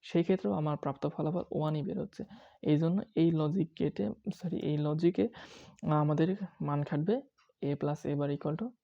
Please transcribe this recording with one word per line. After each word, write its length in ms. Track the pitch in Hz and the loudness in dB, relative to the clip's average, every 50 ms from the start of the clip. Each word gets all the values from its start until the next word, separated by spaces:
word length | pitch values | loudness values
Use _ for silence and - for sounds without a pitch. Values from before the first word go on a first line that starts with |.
| _ | _
সেই 200 | - - 175 170 | 0 0 0 2
ক্ষেত্রেও 300 | - 185 185 - 208 202 | 2 2 0 0 -2 -2
আমার 240 | 175 151 151 147 | 0 0 -2 -2
প্রাপ্ত 300 | 139 - 143 135 - - | -2 -4 -6 -4 -2 -4
ফলাফল 380 | 143 - - 151 156 165 175 - _ | -4 -2 0 -2 0 0 -2 -4 _
ওয়ানই 320 | - - 151 156 156 151 143 | -4 -2 0 0 0 -2 -2
বের 160 | - - 202 | -4 -4 -6
হচ্ছে। 240 | 160 - - - 208 - - - - - - _ - | -6 -8 -8 -12 -12 -12 -12 -20 -20 -20 -20 _ 2
এই 160 | - 151 147 | 2 4 4
জন্য 240 | 165 165 175 196 - - _ | 4 2 2 0 -2 -2 _
এই 160 | 156 165 170 | 2 4 4
লজিক 380 | 165 156 156 151 156 190 160 165 _ - | 4 2 2 0 0 0 -2 -2 _ -2
গেটে, 320 | - 151 - - 196 214 214 - _ 208 185 | -2 -2 0 -2 -4 -4 -4 -6 _ -8 -8
সরি, 220 | - - 175 - | -6 -6 -6 -4
এই 200 | - - 147 151 147 | -2 -2 -2 0 0
লজিকে 500 | 147 147 151 156 170 170 185 - 196 233 - - - - - - - - - - - | 0 0 0 2 2 2 4 4 0 0 -2 -8 -20 -20 -20 -20 -20 -20 -18 -8 -2
আমাদের 460 | 156 151 151 151 151 151 147 160 175 190 202 202 175 - _ | 2 4 4 4 4 4 4 2 2 2 -2 -4 -10 -8 _
মান 240 | 160 143 143 147 143 | -4 -2 0 -2 -2
খাটবে 300 | - 175 143 156 185 220 269 277 _ _ _ _ _ _ _ - | 0 -2 -2 2 2 0 0 -2 _ _ _ _ _ _ _ -4
a 140 | 143 143 | -4 -2
plus 240 | 139 - 147 147 151 - | -2 -2 -2 -2 -2 -2
a 80 | 143 147 | -2 -2
bar 140 | 143 147 143 | 0 0 0
equal 260 | 143 - - 156 151 | -2 -2 -2 -4 -2
to 100 | 165 214 247 247 _ | -2 -4 -6 -8 _